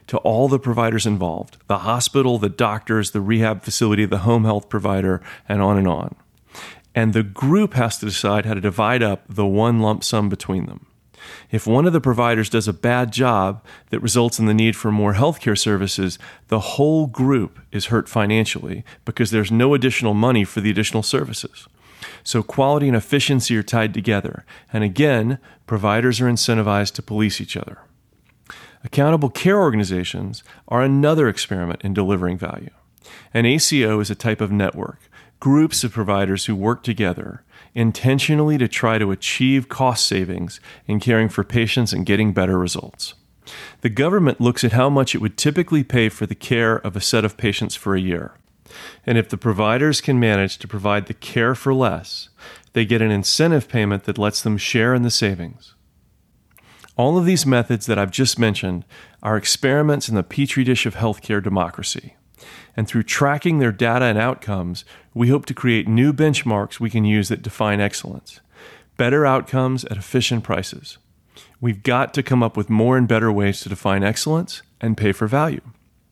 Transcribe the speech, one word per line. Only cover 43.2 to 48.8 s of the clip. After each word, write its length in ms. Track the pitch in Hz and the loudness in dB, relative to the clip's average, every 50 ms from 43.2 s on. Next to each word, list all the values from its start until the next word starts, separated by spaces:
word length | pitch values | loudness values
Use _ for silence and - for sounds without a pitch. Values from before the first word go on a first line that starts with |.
| _ _ _ _ - - - - - - - _ | _ _ _ _ -20 -20 -20 -20 -20 -20 -12 _
The 80 | - 123 | -4 -4
government 500 | 104 107 135 165 190 208 175 139 - - | 0 0 0 2 4 4 4 2 2 2
looks 240 | 117 120 120 - - | 2 2 2 2 0
at 80 | 120 | 2
how 180 | 107 120 127 139 | 4 4 4 4
much 240 | 143 139 131 - - | 4 2 2 2 0
it 60 | - | -2
would 180 | 107 107 - | -2 -4 -2
typically 460 | - - 147 147 180 175 - 165 151 131 | 0 -2 0 2 0 0 2 2 0 0
pay 260 | - - 123 113 110 | 2 2 2 2 2
for 160 | - - 110 | 0 -4 -6
the 100 | 98 104 | -6 -8
care 420 | - - - 131 117 117 113 113 | -8 -4 -2 0 2 2 2 2
of 180 | 110 - 107 90 | 0 -2 -6 -6
a 60 | 101 | -4
set 240 | - - - 113 107 | -4 0 0 2 0
of 120 | 107 - | 0 -2
patients 380 | - - 107 98 - 113 - - | -2 -2 -2 -2 -2 -4 -6 -8
for 200 | - - 101 98 | -6 -4 -2 0
a 60 | 95 | 0
year. 320 | 92 92 87 82 - - - _ _ _ _ _ _ - - - | 0 -2 -2 -4 -6 -10 -16 _ _ _ _ _ _ -20 -20 -20